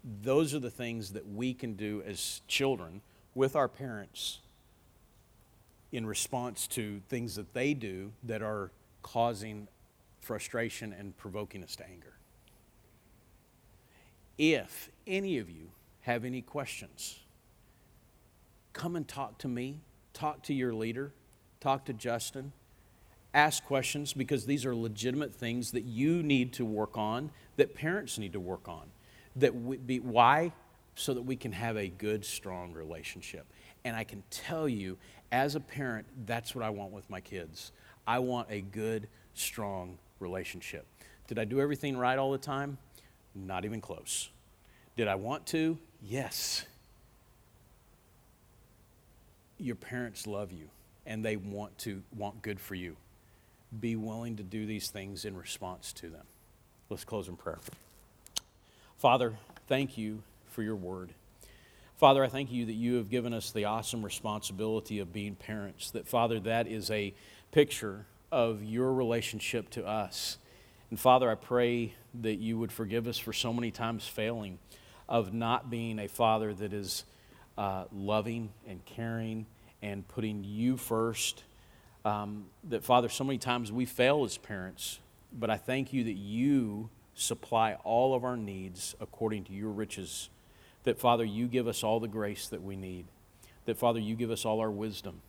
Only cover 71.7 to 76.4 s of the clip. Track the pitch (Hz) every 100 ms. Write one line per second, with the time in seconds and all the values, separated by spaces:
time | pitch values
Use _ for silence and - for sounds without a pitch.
71.7 | 120 113 - - 120 110 104 113 113 113
72.7 | - 107 113 117 117 - 107 123 117 117
73.7 | 101 113 113 - - 110 117 101 90 -
74.7 | - - - - 117 95 113 117 123 127
75.7 | 117 117 107 101 - 113 110